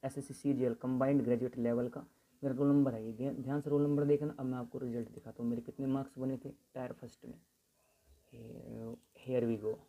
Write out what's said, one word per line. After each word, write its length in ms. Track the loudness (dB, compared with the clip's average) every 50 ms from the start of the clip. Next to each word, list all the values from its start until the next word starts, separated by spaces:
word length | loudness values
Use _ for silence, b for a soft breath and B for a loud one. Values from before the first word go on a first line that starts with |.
| -6
एसएससी 300 | -6 -6 -6 -8 -8 -12
सीजीएल 400 | -2 0 0 2 4 2 2 0
combined 500 | 0 -2 -2 2 2 4 4 4 4 4
graduate 340 | 4 2 2 2 -2 -2 0
level 320 | 0 2 2 2 0 -2
का 160 | -4 -8 -12 -12 b b b b b b -4
मेरा 120 | -2 0
roll 120 | 2 4 6
number 260 | 6 6 6 4 2
है। 120 | -2 -6
ये 80 | -6 -6
ध्यान, 220 | -4 -4 -4 -4
ध्यान 260 | -4 -4 -2 -2 -2
से 80 | 0 2
roll 120 | 2 4
number 220 | 4 4 4 4 4
देखना। 320 | 4 4 4 2 -2 -4 -4
अब 60 | -4
मैं 120 | -4 -2 -4
आपको 200 | -6 -8 -8 -8
result 320 | -6 -4 -4 -4 -6 -6
दिखाता 340 | -10 -16 -16 -16 -10 -4 -2
हूँ 60 | -2
मेरे 120 | -2 -2
कितने 260 | -4 -10 -8 -4 -2 0
marks 300 | 0 0 -2 -4 -8 -6
बने 200 | -4 -4 -4 -4
थे 120 | -8 -12
टायर 420 | -14 _ _ _ _ -8 -8 -8
first 340 | -8 -12 -14 -16 -16 _ -18
में। 140 | -18 -18 -18 _ _ _ _ _ _ _ _ _ _ _ _ _ _ -20 _ _ _ -20 -18 -16 -14 -14 -14 -12 -12 -10 -10 -8 -10 -10 -12 _ _ _ -16 -6 2
Here 160 | 2 4 4
we 140 | 4 2 2
go। 180 | 0 -4 -4 -4 -10